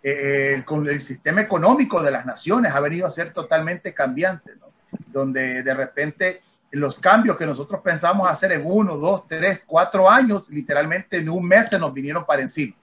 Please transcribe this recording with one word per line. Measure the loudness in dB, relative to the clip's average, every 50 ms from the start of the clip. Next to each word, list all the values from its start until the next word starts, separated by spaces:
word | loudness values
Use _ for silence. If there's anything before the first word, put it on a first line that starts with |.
eh, | _ -4
eh, | -4 -4 -2 -2 0 0 0 0 -2
el, | -4 -4
con | -6 -4 -4 -2 -2
el | -4 -6
sistema | -6 -10 -14 -6 _ -2 0 0
económico | 0 0 -2 4 6 6 6 6 2 2 0 0
de | 0 0
las | 0 -2 -6
naciones | -8 -12 -10 -2 0 2 2 2 2
ha | 0 0
venido | -2 -2 -2 -2 -4
a | -4
ser | -4 -6 -8 -8
totalmente | -8 -10 -4 0 0 0 0 -2 -6 -6 _ -12
cambiante, | -4 -2 -2 -2 -2 -2 -2 -2 -2 -4 _ -20 -20 _
¿no? | _ -20 _ _ _ _ -16 -16 -16 -8
Donde | -6 -4 -4 -2 -2 -2 -4 -4 -4 -4 -2
de | -2 -2
repente | -2 -4 -6 _ -4 -4 -4 -4 _ -2 -4 -4 -6 _ _ _ _ _ _
los | -6 -4 -4 -4 -4 2
cambios | 4 6 6 6 6 2 0
que | -2 -2
nosotros | -6 -4 -6 -8 -8 -10 -6
pensamos | -2 -2 -2 0 0 0 2 2 2 0
hacer | 0 0 0 0
en | 0 0 -2
uno, | 0 2 2 2 2 -2
dos, | -2 0 0 -2 -2 -4
tres, | _ -6 -2 0 0 -2 -2 _
cuatro | _ 2 2 2 4 2 6 6 8
años, | 8 6 4 2 0 -2 -4 -8
literalmente | -10 -10 -6 -2 -2 0 0 0 -2 -6 -6 _ -6
en | -4 -4 -4
un | -4 -4 0
mes | 4 4 4 4 4
se | -2 -2
nos | -2 -4
vinieron | -6 -6 -8 -6 -6 -6 -2
para | 0 0 0
encima | 0 -4 -4 -6 -6 -6 -8 _